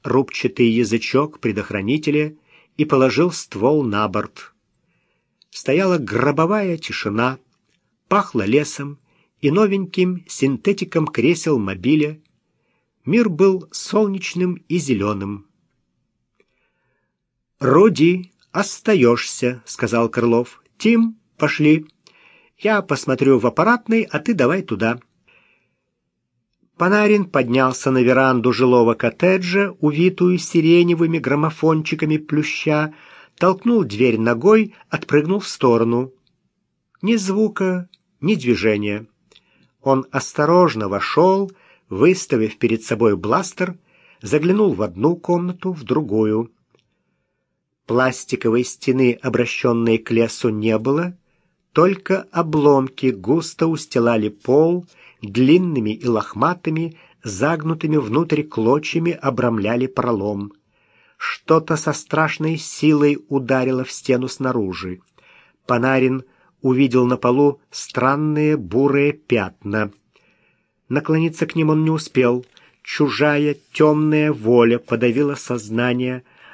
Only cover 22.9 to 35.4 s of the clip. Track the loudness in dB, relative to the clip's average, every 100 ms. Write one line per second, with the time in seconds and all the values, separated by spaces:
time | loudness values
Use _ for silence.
22.9 | -6 -2 0 4 4 2 2 2 0 0
23.9 | -2 0 -4 -2 0 2 0 -4 -2 -2
24.9 | -4 _ _ _ _ _ _ _ _ _
25.9 | _ _ _ _ _ _ _ _ -2 2
26.9 | 4 4 2 2 -2 2 2 2 0 0
27.9 | 2 4 4 4 4 2 2 4 6 4
28.9 | 2 -2 0 0 2 0 -2 -2 -2 -2
29.9 | 2 0 2 0 0 0 0 4 4 4
30.9 | 2 0 0 -2 0 -2 0 0 2 -2
31.9 | -4 -2 -2 -2 -2 -2 -4 -2 0 -2
32.9 | -8 -20 -20 -16 0 0 0 0 0 0
33.9 | 2 2 2 0 2 4 4 2 -8 -10
34.9 | -8 0 0 2 -4